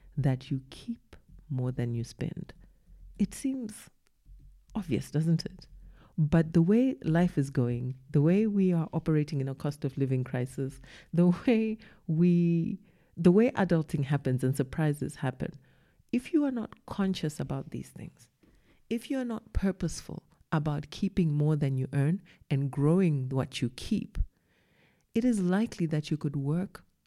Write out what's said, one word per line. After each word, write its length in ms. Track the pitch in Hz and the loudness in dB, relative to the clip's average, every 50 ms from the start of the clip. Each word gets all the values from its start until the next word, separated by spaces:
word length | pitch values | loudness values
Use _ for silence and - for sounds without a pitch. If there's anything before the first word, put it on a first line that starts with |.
| - - - | -20 -8 -4
that 340 | - 131 143 131 123 - - | -2 0 0 0 -2 -2 -4
you 120 | 143 131 - - | -6 -6 -6 -8
keep 480 | - - - - 233 - _ _ - - - - - - - - | -18 -14 -10 -10 -10 -10 _ _ -20 -20 -20 -20 -20 -20 -12 -6
more 240 | 139 127 127 127 123 | -4 -4 -2 -2 -2
than 200 | - 120 120 117 | -2 -2 -2 -4
you 120 | 117 113 | -4 -6
spend. 480 | - - - 120 - - - - - - - - - _ _ _ - - - - - - - | -8 -8 -8 -8 -8 -6 -8 -12 -14 -16 -20 -20 -20 _ _ _ -20 -20 -20 -20 -12 -4 -2
It 160 | 208 - - | -2 -2 -2
seems 540 | - - 269 262 262 247 214 220 - - - _ _ _ _ _ _ _ - - - - - - - _ - - | -4 -6 -4 -4 -4 -6 -8 -10 -14 -20 -20 _ _ _ _ _ _ _ -20 -20 -20 -20 -20 -20 -20 _ -10 -8
obvious, 380 | 220 190 - 127 - 131 - | -8 -4 -2 -2 -2 -2 -2
doesn't 340 | - 147 160 165 170 165 - | -2 -2 0 2 0 0 -2
it? 220 | - - - - - - - - - - - - - _ - | -6 -14 -18 -20 -20 -20 -20 -20 -20 -20 -20 -20 -8 _ 0
But 360 | 156 147 - 165 165 160 - | 2 4 4 2 2 4 4
the 80 | 175 | 4
way 340 | 165 170 208 233 254 269 262 - - | 4 4 4 4 4 2 0 -2 -2
life 340 | - 156 170 180 180 - - | 0 2 2 2 2 2 0
is 120 | 139 139 | -2 -2
going, 460 | 139 143 123 120 120 120 123 127 131 - - - | 0 0 0 0 -2 -4 -4 -6 -8 -10 -8 -2
the 100 | - 151 | 2 2
way 260 | 143 160 180 202 220 220 | 4 4 4 4 2 2
we 240 | 202 202 190 185 | 2 2 2 4
are 160 | 175 165 160 - - | 2 2 0 -2 -4
operating 480 | - - - 156 151 151 147 - 139 | -2 0 2 2 2 2 0 -2 -4
in 80 | 135 135 | -4 -4
a 60 | 135 | -6
cost 280 | - - 147 143 - - | -4 -4 -6 -4 -4 -6
of 140 | 135 - - | -6 -2 -2
living 260 | 139 131 131 127 127 | 0 0 0 0 -2
crisis, 560 | - - 123 123 127 - - 135 131 - - - - - - - _ - | -2 -2 -4 -4 -4 -4 -6 -6 -6 -8 -12 -18 -20 -20 -20 -12 _ 2
the 200 | 165 175 180 175 - - | 4 4 4 4 4 2
way 340 | - 233 220 220 220 214 - - - - - _ - | 2 2 4 2 0 -4 -6 -10 -16 -20 -10 _ -2
we, 720 | 160 156 175 180 175 175 170 170 170 170 165 - - - - _ _ _ _ _ _ - | 2 4 4 6 6 6 4 4 2 2 0 -2 -4 -8 -12 _ _ _ _ _ _ 4
the 120 | 170 180 | 6 6
way 220 | 175 208 226 262 | 8 8 6 4
adulting 540 | - - 196 175 175 160 156 - - 147 139 | 2 0 0 2 2 0 0 0 -2 -2 0
happens 360 | - 151 143 - 135 127 127 | 0 0 0 0 0 0 0
and 140 | 127 127 131 | 0 0 0
surprises 600 | - 135 131 - - 160 151 143 147 147 147 - - | 0 -2 -2 -2 -2 0 0 -2 -2 -6 -8 -6 -6
happen, 340 | - 131 123 - - - - - _ _ _ _ _ _ _ _ _ _ - | -6 -6 -4 -4 -8 -10 -10 -12 _ _ _ _ _ _ _ _ _ _ -4
if 180 | 247 247 - | -4 -2 0
you 140 | - 311 294 | 0 2 2
are 60 | 277 | 0
not 200 | 262 240 214 - - - _ | -2 -4 -6 -8 -12 -16 _
conscious 560 | - - - 196 190 185 - - 156 - - | -8 -4 -2 0 0 0 -2 -4 -4 -4 -4
about 300 | 131 131 135 135 139 - | -6 -6 -6 -8 -8 -8
these 180 | - 120 - - | -10 -10 -10 -12
things, 400 | - - - - - _ - _ _ _ _ _ _ _ _ _ _ _ _ - | -14 -16 -16 -16 -18 _ -20 _ _ _ _ _ _ _ _ _ _ _ _ -6
if 220 | 226 233 226 - | -6 -4 -4 -4
you 80 | 285 269 | -4 -4
are 60 | 254 | -4
not 260 | 240 226 226 - - | -4 -6 -8 -8 -6
purposeful 720 | - - - 196 185 - - 160 - - - - - - - _ _ _ _ _ - | -4 -2 0 0 0 -2 -4 -4 -4 -6 -10 -12 -14 -14 -14 _ _ _ _ _ 0
about 360 | 160 147 156 147 147 147 - | 0 0 0 -2 -4 -4 -8
keeping 420 | - - - 190 - - 175 160 147 | -6 -4 -4 -2 0 2 2 2 2
more 240 | 147 147 151 156 151 | 2 2 2 2 2
than 180 | 143 135 135 | 2 0 0
you 140 | 131 131 131 | 0 -2 -2
earn 300 | 131 143 135 147 175 202 - - - _ _ - | 0 0 2 2 0 0 -4 -10 -20 _ _ -2
and 220 | 147 135 139 139 | -2 0 0 0
growing 560 | 131 139 139 147 165 185 196 170 151 139 131 127 | 0 2 4 4 4 4 4 4 2 0 -2 -2
what 340 | 135 131 127 - - - | -2 -2 -2 -4 -4 -4
you 80 | 139 120 - | -4 -4 -4
keep, 420 | - - - - - - - - - - - _ _ _ _ _ _ _ _ _ _ _ _ _ _ _ _ - | -6 -6 -4 -4 -4 -4 -4 -2 -2 -2 -2 _ _ _ _ _ _ _ _ _ _ _ _ _ _ _ _ -2
it 120 | 226 226 | 0 2
is 160 | 254 233 202 | 2 2 2
likely 440 | 180 180 185 196 226 233 - - 175 156 | 2 2 2 2 0 -2 -2 -2 -2 0
that 220 | 160 151 151 - | 0 -2 -2 -2
you 60 | 156 | -4
could 220 | 147 - 147 139 147 | -4 -2 -4 -4 -2
work 480 | 135 139 156 170 185 - - - _ _ _ _ _ | -2 -2 -2 -2 -4 -6 -10 -16 _ _ _ _ _